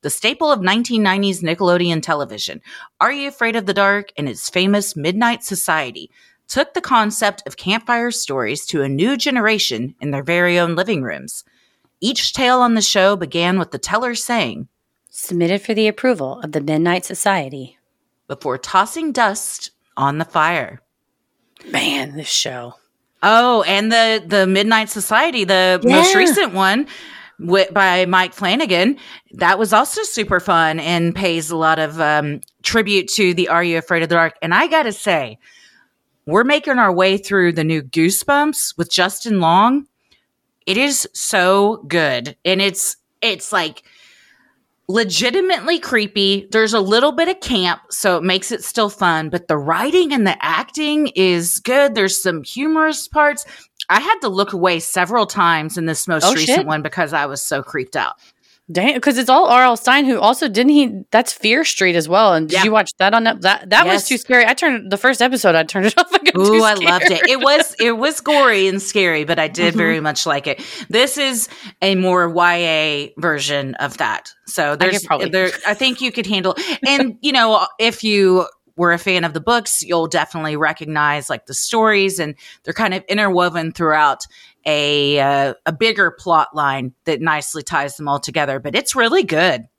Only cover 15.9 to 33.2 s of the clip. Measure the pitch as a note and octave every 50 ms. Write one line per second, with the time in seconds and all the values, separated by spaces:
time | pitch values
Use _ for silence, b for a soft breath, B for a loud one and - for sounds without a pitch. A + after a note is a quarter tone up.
15.9 | G#3 - - B3+ B3 F3 C3+ C3 C3 B2 A#2+ D#3 D3 D#3 C#3+ D3 D#3 D#3 E3 F3
16.9 | F3 F3+ F3+ - F#3+ - - G3+ G3 F#3 D3 C3+ C3+ C#3 C3 B2+ _ _ _ _
17.9 | _ _ _ _ _ _ _ _ C3+ - - D3 B2 A#2 - - - - G3 A3+
18.9 | - E4 D#4+ D#4 B3 B3+ A#3+ G#3 G3 A3+ - - - - - - _ _ _ _
19.9 | _ - C3+ C#3 C#3+ D3+ E3 - - E3+ D#3 D#3+ F3 D#3+ B2+ F#2 G#2+ B2+ _ _
20.9 | _ _ _ _ _ _ _ _ _ _ _ _ _ _ - - - - - -
21.9 | C#4+ C#4 - D3 C#3 D3+ D3+ - - - - - B2+ B2 A#2+ A#2+ - _ _ _
22.9 | _ _ _ _ _ _ - G3+ A3 A3+ B3 B3 B3 A3 F#3 D#3+ F#3+ G3 G#3 A3
23.9 | A3+ A#3 A3+ A3+ A3 A3 E3 E3 F3+ G3+ F#3+ F#3+ F#3+ F#3+ G#3 A3 A3+ A3 A3 G#3+
24.9 | - A3 F#3 - G#3+ A3+ D4 A3+ C4 B3 G3+ F3 G3 F#3 F#3 F#3 F#3 F3+ - A#3+
25.9 | C#4 D#4 E4+ F#4 G4 F#4+ F#4 F4 C#4 G4+ F#4+ B3+ F3 F#3+ F#3+ F#3+ G3+ A#3+ D4 B
26.9 | B B B B B B B B B B D#3+ E3+ F3 G3 F#3+ F#3+ F3+ G#3 G3 F#3+
27.9 | F3+ F3+ F#3 F3+ F#3 F#3 F#3 F3+ - - G3+ F3+ F#3+ C4 D#4+ G3+ F#3 E3+ F3+ A#3
28.9 | C#4+ B B B B B B B - - F#3 E3+ F#3+ F#3+ A3 G3 G#3 G#3+ C4 -
29.9 | - G#4+ A4 - - A#3+ G#3+ - F#3+ F3+ F3 - F#3 E3 E3 D#3+ D#3 E3 D3 D#3+
30.9 | F3 E3+ E3+ E3+ E3 F#3 G3 F3+ E3 E3 D#3 D#3 E3+ D#3+ D#3+ D#3+ D#3+ D#3+ D#3 D3+
31.9 | D3+ E3 D#3+ D3 D3+ D3+ D3+ D3 D3 - - _ _ _ _ - - A#3 A3 F#3+
32.9 | G#3 G3 F3+ - - -